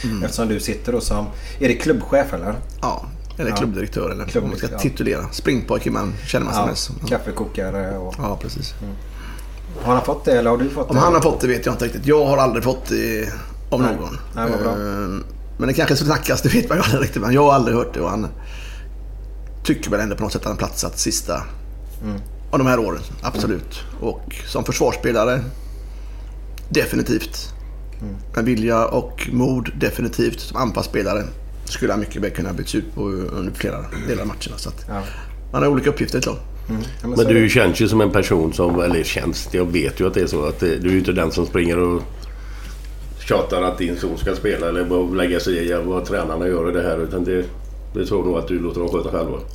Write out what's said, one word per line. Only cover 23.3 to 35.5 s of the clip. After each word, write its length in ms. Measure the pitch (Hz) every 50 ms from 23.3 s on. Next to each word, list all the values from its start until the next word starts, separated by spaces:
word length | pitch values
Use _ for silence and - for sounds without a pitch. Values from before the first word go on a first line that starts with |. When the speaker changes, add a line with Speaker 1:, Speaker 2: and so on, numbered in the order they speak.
| 120 110 107 107 101 85 - - - - - -
Speaker 2:
Mm. 120 | - - - 117 92
Speaker 1:
Och 220 | - - - - - - -
som 160 | - 120 123
försvarsspelare, 800 | - 123 - 156 123 - - - 127 117 110 107 120 123 - 113 131 - - - - - - - - - - - - - - - - - - - - - - - -
definitivt. 840 | - - - - - 123 - - 120 107 - - - - - - - - - - - - - - - -
Speaker 2:
Mm. 140 | 107 104 98 - - - -
Speaker 1:
Med 100 | 120 113
vilja 400 | 123 123 107 110 117 117 113 113
och 440 | 113 123 127 - - - - - 135
mod, 400 | 131 120 123 127 131 127 120 - - 139
definitivt. 600 | 135 - - - 120 113 - - 120 117 - -
Som 180 | - - - 110
anfallsspelare 680 | 131 113 - 104 - - - 113 95 95 98 107 - - - - - - - - -
skulle 280 | - - - 127 107 95
han 60 | 104
mycket 220 | 107 - - -
väl 100 | 101 98
kunna 220 | - - 87 95 90
byts 220 | - - - -
ut 200 | 107 - - -
på, 60 | - 101 101
under 420 | 95 92 92 - - 98 90 98 101
flera 240 | - - 104 - 139 - - - - 110 123
delar 140 | 120 92
av 60 | 104 107
matcherna. 300 | - - - - 107 -
Så 120 | - -
att 160 | - - - -
Speaker 2:
Ja. 140 | 107 98 95 - - - - - - - - -